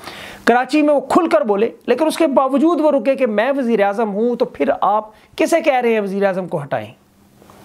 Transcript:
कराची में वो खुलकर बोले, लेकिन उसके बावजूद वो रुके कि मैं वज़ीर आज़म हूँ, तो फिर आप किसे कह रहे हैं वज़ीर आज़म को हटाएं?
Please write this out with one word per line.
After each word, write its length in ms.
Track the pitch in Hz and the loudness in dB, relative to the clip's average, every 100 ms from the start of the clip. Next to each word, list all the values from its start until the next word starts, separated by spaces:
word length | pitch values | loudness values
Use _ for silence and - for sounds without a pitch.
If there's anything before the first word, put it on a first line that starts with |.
| - - - - - | -20 -18 -18 -6 0
कराची 360 | 240 254 302 | 2 2 0
में 120 | 294 | 2
वो 60 | 285 | 2
खुलकर 440 | 277 330 330 330 | 2 0 2 0
बोले, 280 | 247 202 226 - - | 0 0 -2 -4 -2
लेकिन 200 | 247 311 | 0 0
उसके 180 | - 320 | 0 0
बावजूद 540 | 277 269 277 311 330 | 2 2 2 2 2
वो 100 | 302 | 2
रुके 260 | 277 208 269 | 2 0 0
कि 100 | 254 | 0
मैं 260 | 208 240 | 0 0
वज़ीर 300 | 277 240 226 | 0 0 2
आज़म 260 | 202 202 226 | 2 0 -4
हूँ, 280 | 196 240 240 | -2 -2 -2
तो 160 | 226 - | -4 -2
फिर 140 | 277 | -4
आप 420 | - - 214 214 - _ - | 0 0 0 -4 -14 _ -2
किसे 220 | 311 330 | 0 2
कह 180 | 311 262 | 2 2
रहे 140 | 240 | 2
हैं 80 | 226 | 0
वज़ीर 260 | 202 196 196 | -2 0 0
आज़म 200 | 185 180 | 0 -4
को 120 | 165 | -6
हटाएं? 340 | 139 131 107 - _ _ _ _ - - | -4 -6 -8 -16 _ _ _ _ -20 -20